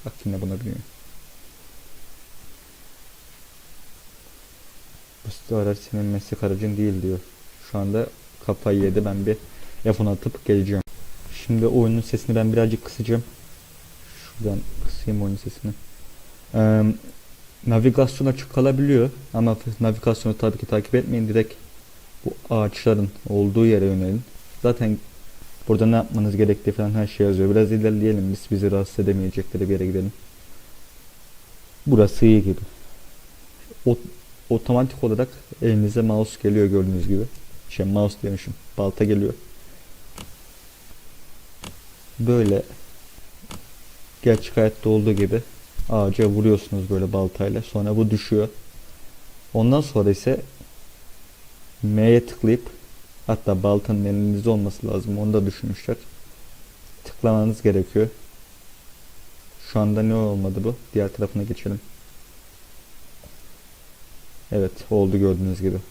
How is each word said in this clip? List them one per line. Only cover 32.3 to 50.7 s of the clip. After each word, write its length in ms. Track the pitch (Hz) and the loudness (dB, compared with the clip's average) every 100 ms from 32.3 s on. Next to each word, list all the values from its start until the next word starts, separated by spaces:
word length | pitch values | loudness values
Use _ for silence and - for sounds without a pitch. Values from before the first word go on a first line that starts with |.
| 107 | 8
gibi. 160 | 95 92 107 - - - - - - - - - - - 127 | 6 -2 -6 -14 -18 -18 -18 -20 -20 -20 -20 -20 -20 -2 0
Ot-, 120 | 120 - - - - - | 0 -4 -18 -20 -20 -2
otomatik 540 | 113 - 123 131 - | -2 2 2 2 -2
olarak 240 | 117 107 127 - - - | -2 0 -2 -6 -20 -2
elinize 400 | 117 107 104 117 | 2 2 2 2
mouse 360 | 113 107 110 - | 2 2 0 -2
geliyor 240 | 101 104 101 | 2 4 4
gördüğünüz 420 | 98 92 92 92 | 4 2 0 2
gibi. 160 | 98 113 - - - - | 2 0 -8 -14 -14 -10
Şey 160 | - 98 | -4 0
mouse 300 | 101 104 - | 2 0 -2
demişim. 320 | 101 98 - - - - | -6 -6 -8 -12 -10 -2
Balta 260 | 98 - | -2 0
geliyor. 300 | 202 104 104 - - - - - - - - - - - - - - - - - - - - - - - - - - - - - | 2 2 0 -4 -14 -20 -20 -20 -20 -18 -18 -16 -18 -18 -20 -20 -20 -20 -20 -18 -18 -18 -18 -18 -18 -18 -18 -18 -20 -20 -20 -4
Böyle 420 | 117 120 104 98 - - - - - - - - - - - - - - - - | 2 4 6 2 0 -14 -16 -16 -20 -18 -18 -18 -16 -16 -16 -20 -20 -20 -20 0
gerçek 340 | 120 110 - - | 2 2 2 2
hayatta 320 | 110 107 110 | 2 2 2
olduğu 240 | 107 107 | 4 4
gibi 280 | 101 98 113 - - - - - | 2 2 0 -4 -20 -10 -2 0
ağaca 360 | 113 98 98 107 | 2 2 4 2
vuruyorsunuz 640 | 104 110 101 - 101 95 | 4 4 4 2 -6 -2
böyle 220 | 98 95 | 0 0
baltayla. 500 | 98 95 - 101 110 | 0 -2 -2 -4 -2
Sonra 340 | - 107 104 107 | -4 -4 0 2
bu 140 | 110 | 2
düşüyor. 380 | 107 - 107 107 - - - - - - - - - - | 0 2 0 0 -6 -16 -18 -18 -16 -16 -16 -18 -20 -4
Ondan 260 | 113 117 139 | 2 4 4
sonra 300 | 151 110 101 | 2 2 2
ise 300 | 98 - 135 - - - | 2 0 -2 -6 -16 -20